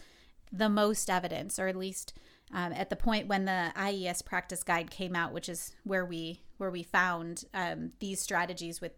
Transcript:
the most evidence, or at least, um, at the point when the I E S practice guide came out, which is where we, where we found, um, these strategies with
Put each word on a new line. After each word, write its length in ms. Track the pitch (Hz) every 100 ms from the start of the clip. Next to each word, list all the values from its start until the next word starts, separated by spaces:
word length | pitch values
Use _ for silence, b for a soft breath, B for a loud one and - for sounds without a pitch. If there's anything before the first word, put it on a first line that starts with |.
| b b b b -
the 160 | 185 214
most 420 | 208 208 208 -
evidence, 480 | 185 175 165 180 -
or 100 | 190
at 100 | 185
least, 360 | 190 190 - b b b b
um, 200 | 180 175
at 160 | 160 190
the 80 | 196
point 300 | 233 214 196
when 180 | 196 190
the 260 | 185 170 -
I 160 | 196
E 160 | 196 180
S 140 | 175
practice 420 | - 180 - 175
guide 280 | - 175 165
came 240 | - 185 175
out, 160 | 170
which 160 | 170 180
is 260 | 170 - - -
where 200 | 190 180
we, 360 | 165 165 170 - -
where 140 | 190
we 120 | 180
found, 640 | 170 190 180 170 170 170 -
um, 400 | 202 175 160 160 -
these 200 | 202 196
strategies 640 | - 180 175 175 170 165
with 100 | 170